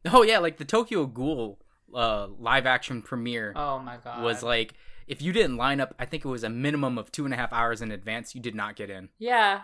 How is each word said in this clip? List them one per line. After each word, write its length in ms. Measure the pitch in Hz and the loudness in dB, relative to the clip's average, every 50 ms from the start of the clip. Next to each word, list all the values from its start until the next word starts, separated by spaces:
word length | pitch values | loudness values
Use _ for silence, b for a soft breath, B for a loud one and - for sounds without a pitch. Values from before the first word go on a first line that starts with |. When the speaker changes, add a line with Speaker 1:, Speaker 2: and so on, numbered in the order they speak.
| - | 0
Speaker 1:
Oh, 160 | 175 - 254 226 | 6 8 8 8
yeah, 160 | 220 226 202 | 8 6 4
like, 180 | 170 165 160 - | 4 2 0 -2
the 60 | 151 | -2
Tokyo 400 | - - 226 233 - 233 185 147 | 0 2 2 2 2 0 0 0
Ghoul, 520 | 131 110 117 - 147 156 127 113 104 98 - - _ _ _ _ _ - | 0 -2 -2 -2 -2 -2 -2 -4 -6 -8 -12 -20 _ _ _ _ _ -2
uh, 360 | 123 117 113 107 104 101 95 101 101 | 0 2 2 2 0 -2 -6 -10 -6
live 260 | 117 113 127 135 135 | 0 2 2 4 4
action 360 | 131 127 120 - - 131 117 104 | 4 2 2 0 -4 -8 -8 -8
premiere 500 | - 135 120 113 120 120 113 110 104 98 | -8 -6 -6 -4 -4 -4 -4 -4 -4 -4
Speaker 2:
Oh 240 | - 147 143 135 131 | -4 -4 -4 -4 -4
my 180 | 131 123 120 120 - | -6 -10 -14 -14 -12
God. 200 | 123 120 120 117 | -12 -8 -4 -2
Speaker 1:
was, 200 | 117 113 117 123 | -2 -2 -2 0
like, 300 | 120 120 113 113 - b b b b b b b | 0 0 0 0 -2 b b b b b b b
if 140 | - 143 - | -10 -10 -6
you 140 | 143 180 180 | -4 0 2
didn't 240 | 226 202 143 123 113 | 4 4 2 2 0
line 200 | 120 139 139 139 | 0 0 2 2
up, 140 | 131 131 - - | 0 -2 -4 -6
I 80 | 127 | -8
think 180 | - - 120 - | -6 -6 -6 -4
it 40 | 139 | -4
was 140 | 127 117 113 | -4 -4 -4
a 40 | 110 | -4
minimum 480 | 113 120 135 147 147 147 139 131 127 | -2 -2 0 0 0 0 0 0 -2
of 160 | 113 107 - - | -2 -6 -6 -6
two 140 | - 143 | -6 -4
and 80 | 135 127 | -4 -2
a 20 | |
half 160 | 117 123 117 120 | -2 -2 0 0
hours 300 | 117 117 117 117 104 117 | 2 2 2 0 -2 -4
in 80 | 110 104 | -6 -8
advance, 420 | 98 98 110 110 117 120 - - | -8 -6 -6 -6 -6 -8 -10 -12
you 60 | 127 | -10
did 140 | 117 120 107 | -8 -8 -6
not 200 | 107 104 107 107 | -4 -6 -6 -6
get 120 | - 104 98 | -8 -10 -10
in. 220 | 98 95 95 - _ _ | -10 -12 -14 -16 _ _
Speaker 2:
Yeah, 420 | 214 240 247 233 214 202 196 202 | -2 2 4 4 6 4 4 2